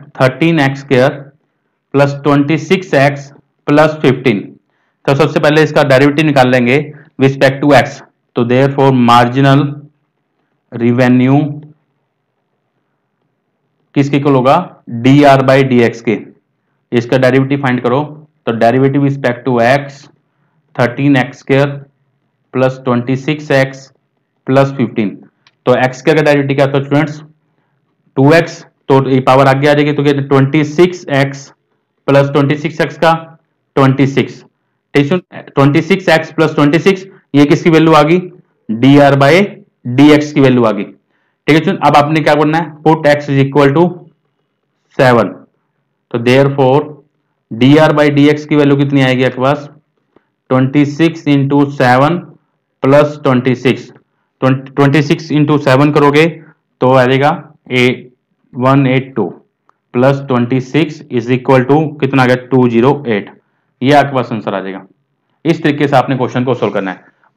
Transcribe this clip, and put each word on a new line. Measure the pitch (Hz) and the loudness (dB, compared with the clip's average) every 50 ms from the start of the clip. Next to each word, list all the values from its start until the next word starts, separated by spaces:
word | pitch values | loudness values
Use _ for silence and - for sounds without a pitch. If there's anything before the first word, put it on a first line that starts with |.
| - - - - | -16 -18 -4 -2
थर्टीन | 139 127 - - 165 165 170 156 | -2 -2 0 0 -2 0 0 0
एक्स | 139 135 139 135 | 0 -2 -4 -6
स्क्वायर | - - 135 123 127 143 143 - - - _ _ _ _ _ _ _ _ _ _ _ _ - | -4 -2 0 2 2 0 -2 -4 -12 -20 _ _ _ _ _ _ _ _ _ _ _ _ -2
प्लस | 139 143 139 139 - - | 0 0 0 -2 -4 -4
ट्वेंटी | 147 143 143 139 139 160 147 | -2 0 0 0 0 -2 -4
सिक्स | - - 190 185 - - - | -2 -2 -4 -4 -2 -2 0
एक्स | 139 135 143 139 139 - - - - _ _ _ _ _ | 0 0 0 -2 -4 -10 -18 -20 -20 _ _ _ _ _
प्लस | - 147 147 156 156 151 - - | 0 2 2 2 2 0 -2 -2
फिफ्टीन। | 143 127 - - 131 107 95 - - - - _ _ _ _ _ _ _ _ _ | -2 -2 0 -2 -2 -2 -2 -6 -10 -16 -20 _ _ _ _ _ _ _ _ _
तो | - 139 | -2 0
सबसे | 139 160 143 151 170 | 0 0 -2 -2 0
पहले | 160 147 151 156 156 | 0 2 2 2 0
इसका | 147 151 160 147 | 2 0 0 2
डेरिवेटिव | 139 131 127 143 143 143 156 160 | 2 4 4 4 2 2 0 -2
निकाल | 156 139 139 127 127 | 0 2 2 2 2
लेंगे | 127 127 120 120 127 147 151 143 - - - _ _ - | 2 0 0 0 0 -2 -2 -6 -10 -20 -20 _ _ -2
respect | 131 135 135 - 143 135 135 - | 0 0 0 0 0 0 0 0
to | - 147 143 | 0 2 2
X, | 123 110 - - - - _ _ _ _ _ _ | 2 2 0 -6 -14 -20 _ _ _ _ _ _
तो | - 120 | -4 -2
therefore | 117 123 127 139 143 139 143 135 139 135 127 120 | 0 0 0 0 0 0 0 0 2 2 2 2
marginal | 117 120 120 123 120 123 135 139 139 135 139 147 143 - - - - _ _ _ _ _ _ _ _ _ _ _ _ _ _ _ _ - | 4 4 4 4 2 0 0 2 2 2 2 0 -2 -6 -12 -18 -20 _ _ _ _ _ _ _ _ _ _ _ _ _ _ _ _ -8
revenue | 117 117 120 120 123 127 123 123 127 127 131 139 143 156 143 147 - - - - _ _ _ _ _ _ _ _ _ _ _ _ _ _ _ _ _ _ _ _ _ _ _ _ _ _ _ _ _ _ _ _ _ _ _ _ _ _ _ _ _ _ _ _ | -4 -2 -2 0 2 2 2 2 2 2 2 2 0 0 -2 -6 -12 -16 -20 -20 _ _ _ _ _ _ _ _ _ _ _ _ _ _ _ _ _ _ _ _ _ _ _ _ _ _ _ _ _ _ _ _ _ _ _ _ _ _ _ _ _ _ _ _
किसके | 143 139 139 143 | -2 -2 0 -2
इक्वल | 143 139 147 139 | -2 0 0 0
होगा? | 131 120 135 170 175 180 - - _ _ - | 2 2 2 2 0 0 -4 -12 _ _ -12
Dr | 123 117 117 131 135 143 143 139 135 135 127 | -10 -2 0 2 4 4 6 4 4 4 2
by | 135 131 139 135 | 2 2 2 2
dx | 131 127 120 117 110 113 - - | 2 2 2 2 0 -2 -4 -4
के। | 120 104 98 - - - _ _ _ _ _ _ _ _ _ _ _ - | -4 -4 -4 -6 -12 -20 _ _ _ _ _ _ _ _ _ _ _ -4
इसका | 120 110 120 147 131 | -4 -2 -2 -2 0
derivative | 131 127 123 135 131 131 143 139 139 | 2 2 2 0 0 0 -2 -4 -2
find | 131 123 120 - | -4 -4 -2 -2
करो, | 120 120 139 151 147 - - - _ _ _ _ | -2 -2 -4 -4 -6 -12 -18 -20 _ _ _ _
तो | 123 117 | -8 -4
derivative | 110 117 117 135 131 135 139 135 143 139 139 | 0 0 0 2 2 0 0 0 0 -2 -2
respect | 139 135 135 123 120 - - | -2 -4 -4 -6 -6 -6 -6
to | 135 123 117 117 | -4 -2 0 0
X, | 120 135 143 139 - - - - - _ _ _ _ _ _ _ _ _ _ _ _ _ | 2 0 0 -2 -8 -14 -20 -20 -20 _ _ _ _ _ _ _ _ _ _ _ _ _
thirteen | - 123 117 120 - 139 143 143 | -4 -4 -4 -2 -2 0 0 0
X | 131 123 135 - - | 0 -2 -4 -8 -14
square | - - 135 135 139 139 139 139 - - _ _ _ _ _ _ _ _ _ _ _ _ - | -6 -2 0 0 0 -2 -4 -10 -16 -20 _ _ _ _ _ _ _ _ _ _ _ _ -4
plus | 127 131 127 131 135 - | -2 -2 -2 -2 -4 -4
ट्वेंटी | 131 120 120 117 127 131 | -4 -2 -2 -2 -4 -6
सिक्स | 131 - 156 151 151 - - 147 | -6 -4 -6 -6 -6 -4 -2 0
एक्स | 135 131 135 - - - - _ _ _ _ _ _ _ _ _ _ _ | 0 0 -2 -4 -12 -20 -20 _ _ _ _ _ _ _ _ _ _ _
प्लस | - 131 135 139 139 139 | -2 0 2 2 0 -2
फिफ्टीन। | 135 123 107 - - 107 95 80 - - _ _ _ _ _ _ _ _ | -4 -6 -4 -4 -6 -6 -6 -8 -12 -18 _ _ _ _ _ _ _ _
तो | 123 123 | -2 0
एक्स | 117 127 131 139 - | 0 0 -2 -4 -4
स्क्वायर | - 160 156 156 | -2 0 0 2
का | 147 | 2
डेरिवेटिव | 147 147 143 139 135 139 | 2 0 0 0 -2 -2
क्या | 135 139 | -2 -2
था | 135 139 143 139 | 0 -2 -4 -4
students? | - 151 147 160 - - - - - _ _ _ _ _ _ _ _ _ _ _ _ _ _ _ _ _ | -2 -2 -2 -2 -2 -6 -12 -18 -20 _ _ _ _ _ _ _ _ _ _ _ _ _ _ _ _ _
two | - 135 143 160 | 0 2 4 4
X, | 170 165 - - - - - _ _ _ - | 2 2 -2 -6 -16 -20 -20 _ _ _ 0
तो | 139 135 135 131 | 0 0 2 0
ये | 135 131 131 | 0 0 2
power | 139 131 135 139 | 2 2 4 4
आगे | 135 131 135 139 147 | 2 2 2 2 0
आ | 147 | 2
जाएगी, | 147 147 147 143 | 2 0 -2 -2
तो | 147 143 | -2 -2
कहते | 147 139 139 139 | -2 -2 -2 -2
ट्वेंटी | - 143 135 135 135 - 151 147 | 0 0 0 2 2 0 -2 -2
सिक्स | 147 - - 175 185 180 - - - 143 | -2 0 0 0 0 0 -6 -10 -4 -2
एक्स | 135 139 139 139 - - - _ _ _ _ _ _ _ _ _ _ _ | -2 -2 -2 -6 -10 -18 -20 _ _ _ _ _ _ _ _ _ _ _
प्लस | - 139 139 143 139 | 0 2 2 2 2
ट्वेंटी | 139 151 139 139 147 | 0 0 0 0 -2
सिक्स | 147 - 165 - - | -4 -6 -8 -6 -6
एक्स | 131 131 - - | -6 -6 -4 -2
का | 170 165 165 160 - - - _ _ _ _ _ _ _ _ | 0 0 0 0 -4 -12 -20 _ _ _ _ _ _ _ _
ट्वेंटी | 143 139 131 131 139 139 127 | 0 2 2 2 2 0 0
सिक्स। | 139 131 113 - - - - _ _ _ _ _ _ _ _ _ - | 0 -2 -4 -4 -8 -14 -20 _ _ _ _ _ _ _ _ _ -2
ठीक | 143 143 139 185 | -2 0 0 -2
है, | 185 - _ - - - | -4 -6 _ -16 -20 -20
ट्वेंटी | - - 147 139 143 147 165 160 | -6 -2 0 2 2 2 0 0
सिक्स | - 196 190 - - | 0 -2 -2 0 0
एक्स | 160 160 - - - | 0 0 -2 -4 -4
प्लस | - 143 143 156 | -2 -2 -2 0
ट्वेंटी | 160 147 147 147 165 | 0 0 0 0 0
सिक्स, | - 196 190 - - - - - _ _ - | 0 0 -2 -2 -6 -14 -20 -20 _ _ 0
ये | 139 147 | 2 2
किसकी | 143 170 156 - 180 | 2 2 0 2 2
value | 160 160 160 160 160 | 2 4 4 4 4
आ | 151 151 | 4 4
गई? | 151 170 180 180 180 - - _ _ _ _ _ - | 4 2 0 -2 -6 -12 -20 _ _ _ _ _ -10
डीआर | 110 113 123 135 139 143 143 139 139 | -4 0 4 4 6 6 6 4 4
by | 139 139 139 160 185 202 196 - - - _ _ _ - 123 | 4 4 4 4 2 2 0 -4 -12 -20 _ _ _ -10 -6
डीएक्स | 120 131 143 151 151 - 147 - - | 0 4 4 6 6 4 2 0 0
की | 151 | 2
value | 135 131 123 123 117 | 2 2 4 2 2
आ | 110 104 | 0 -2
गई। | 101 95 | -4 -8
ठीक | - - _ _ _ _ _ _ _ _ _ _ - | -10 -14 _ _ _ _ _ _ _ _ _ _ 0
है | 147 | 0
स्टूडेंट, | 160 160 - 190 - - | 2 0 -2 -2 0 0
अब | 147 143 | 2 2
आपने | 151 143 147 156 160 | 2 2 2 0 -2
क्या | 147 160 147 | 0 0 0
करना | 147 156 151 156 165 | 2 0 0 0 -2
है? | 170 160 - - - | -4 -6 -10 -2 0
Put | 156 160 156 156 147 | 0 0 2 2 0
X | 147 143 143 - | 0 0 -2 -2
is | 139 139 135 | 0 0 0
equal | 139 - 147 143 139 135 | 0 2 2 2 2 4
to | 160 175 180 175 - - - _ _ _ _ _ _ _ _ _ _ _ _ _ _ _ _ _ - | 2 0 0 -2 -6 -16 -20 _ _ _ _ _ _ _ _ _ _ _ _ _ _ _ _ _ 0
seven। | 139 127 123 117 101 90 - - - _ _ _ _ _ _ _ _ _ _ _ _ _ | 0 2 2 2 0 -2 -6 -12 -20 _ _ _ _ _ _ _ _ _ _ _ _ _
तो | - 120 | -10 -4
therefore | 117 120 127 135 139 139 139 139 135 127 131 143 147 - - - _ _ _ _ _ _ _ _ _ _ | -2 0 2 2 2 2 0 0 0 2 2 0 -2 -4 -10 -20 _ _ _ _ _ _ _ _ _ _
डीआर | 113 110 123 135 143 156 156 156 156 | -4 0 2 4 4 4 4 2 2
by | 151 147 147 139 | 2 0 2 2
डीएक्स | 139 143 147 147 147 151 | 2 2 2 2 0 -4
की | - 151 | -2 -2
वैल्यू | 147 147 139 143 | 0 2 2 2
कितनी | 139 143 139 139 143 135 | 0 0 0 0 0 0
आएगी | 127 131 127 131 | 0 0 0 -2
आपके | 127 - 131 127 | -2 -2 -2 -2
पास? | 135 147 143 - - - _ _ _ _ _ _ _ _ _ _ _ _ _ _ - | -2 -2 -4 -6 -14 -20 _ _ _ _ _ _ _ _ _ _ _ _ _ _ -4
ट्वेंटी | 127 131 131 131 135 147 143 | -2 0 0 0 0 0 0
सिक्स | 143 147 143 160 165 165 - - 147 | 0 0 -2 -2 -2 -2 -4 -2 -2
इंटू | 143 139 139 139 143 143 143 139 139 | 0 0 0 0 0 0 0 0 -2
सेवन | - 135 123 123 127 139 151 170 180 - - - _ _ _ _ _ _ _ _ _ - | -2 0 2 2 2 2 0 -2 -4 -8 -12 -20 _ _ _ _ _ _ _ _ _ 0
प्लस | 131 139 147 151 147 147 - - | 2 2 2 2 0 -2 -4 -2
ट्वेंटी | 139 127 123 120 131 123 | -2 -2 0 0 -2 -4
सिक्स। | 113 - 131 110 - - - - - _ _ _ _ _ _ _ _ - | -2 -2 -2 -2 -2 -6 -14 -20 -20 _ _ _ _ _ _ _ _ -2
ट्वेंटी | 131 131 135 - - - - 143 143 135 156 143 | -2 -2 -2 -4 -6 -2 0 0 2 2 0 0
सिक्स | - 165 165 - - 143 | 0 -2 -4 -4 -4 -2
इंटू | 151 147 143 151 143 | -2 0 0 0 0
सेवन | 143 139 131 131 147 151 147 | 0 0 2 2 2 2 2
करोगे | 147 147 143 139 147 160 165 160 - - - _ _ _ _ _ _ | 2 2 2 4 2 2 0 -2 -6 -16 -20 _ _ _ _ _ _
तो | 127 127 131 | 0 2 2
आ | 131 123 | 2 2
जाएगा | 123 135 131 139 147 165 185 - - _ _ _ - | 2 0 0 0 0 -2 -4 -8 -16 _ _ _ -6
ए, | 127 127 123 127 120 - - - _ _ _ _ _ _ _ _ - | -2 0 0 0 0 -4 -8 -18 _ _ _ _ _ _ _ _ -10
वन | 127 123 131 135 143 139 | -4 -2 0 2 2 2
एट | 127 127 131 127 - - | 0 0 -2 -4 -4 -6
टू | - 98 85 - - _ _ _ _ _ _ _ _ _ _ - | -6 -6 -6 -8 -12 _ _ _ _ _ _ _ _ _ _ -2
प्लस | 123 127 135 143 139 139 - | 0 0 2 0 -2 -4 -4
ट्वेंटी | 131 120 120 117 131 131 123 | -4 -2 -2 -2 -2 -4 -4
सिक्स | - - 147 165 151 - - - - 123 | -4 -2 -2 -2 -2 -6 -12 -14 -8 -6
is | 120 110 120 127 | -6 -4 -2 -4
equal | 123 123 - 135 131 123 127 | -4 0 0 0 2 2 2
to | 139 156 160 147 151 - | 0 0 0 -4 -6 -6
कितना | 139 131 139 135 127 | -6 -2 -2 0 0
आ | |
गया? | 123 127 | 0 0
टू | 123 127 - - 127 127 120 | -2 -2 -2 0 0 0 2
ज़ीरो | 113 113 117 139 143 143 139 120 | 2 2 2 2 0 -2 -4 -4
एट। | 110 101 - - - _ _ _ _ _ _ _ _ _ - | -6 -6 -6 -8 -16 _ _ _ _ _ _ _ _ _ -2
ये | 139 147 | 2 2
आपके | 143 139 139 135 | 2 2 0 -2
पास | 131 117 - 117 | -6 -6 -6 -8
answer | 107 101 110 101 | -8 -8 -8 -8
आ | 95 | -8
जाएगा। | 92 98 95 95 95 - _ _ _ _ _ _ _ _ _ _ - | -8 -10 -12 -14 -16 -20 _ _ _ _ _ _ _ _ _ _ -4
इस | - 160 - - | -4 -4 -2 -2
तरीके | 151 143 - - 139 | -2 -2 -2 -2 0
से | 143 | 0
आपने | 131 123 - 135 | 0 0 0 -2
question | 120 123 113 - 127 127 | -4 -4 -4 -4 -4 -4
को | 131 123 | -2 -4
solve | - 123 104 104 | -2 -4 -4 -4
करना | 104 98 95 | -6 -6 -8
है। | 90 - _ _ _ _ _ _ _ | -10 -12 _ _ _ _ _ _ _